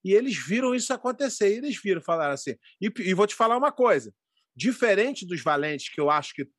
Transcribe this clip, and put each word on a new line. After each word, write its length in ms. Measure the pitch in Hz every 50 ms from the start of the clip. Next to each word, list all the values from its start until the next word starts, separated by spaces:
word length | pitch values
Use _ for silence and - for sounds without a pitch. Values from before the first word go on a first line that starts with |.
| -
E 80 | 185 196
eles 220 | 214 247 277 208
viram 380 | 151 127 143 196 240 254 254 247
isso 180 | 254 226 -
acontecer, 600 | 262 240 - 247 247 - 285 254 - - 214 196
e 60 | 208 240
eles 220 | 269 294 220 -
viram, 200 | - 202 185 170
falaram 340 | - - 170 165 151 143 139
assim, 220 | 135 - 139 120 _ _ _ _ _
e, 100 | 190 220 - -
e 140 | 233 185 185
vou 120 | 175 208
te 80 | 208 -
falar 220 | - 226 226 233
uma 140 | 247 277 294
coisa, 440 | 285 - - 233 185 139 113 107 _ _ _ _ _ _ _ _ _
diferente 720 | 123 135 247 240 - 247 226 196 196 226 269 285 - 196
dos 160 | 175 180 160
valentes, 460 | - 160 151 143 147 151 151 135 - -
que 80 | - -
eu 100 | 147 143
acho 220 | 151 147 139 - -
que 140 | - 139 135 _